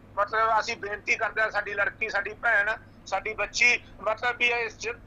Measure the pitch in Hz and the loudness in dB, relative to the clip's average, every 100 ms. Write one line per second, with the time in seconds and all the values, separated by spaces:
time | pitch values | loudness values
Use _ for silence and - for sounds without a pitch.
0 | - - 202 220 220 220 208 233 202 208 | -10 -2 0 2 4 4 2 -4 -6 -6
1 | - 226 220 220 220 202 202 202 196 - | -2 0 0 0 0 0 -2 0 -2 -2
2 | 220 202 196 214 233 214 208 226 - - | -4 -2 -4 -2 2 2 2 -2 -8 -16
3 | - 196 208 214 208 - 240 233 - - | -4 -4 -2 -4 -2 4 4 4 -2 -6
4 | 196 220 247 240 240 240 226 - 214 240 | -2 0 -2 0 0 0 -2 -6 -8 -8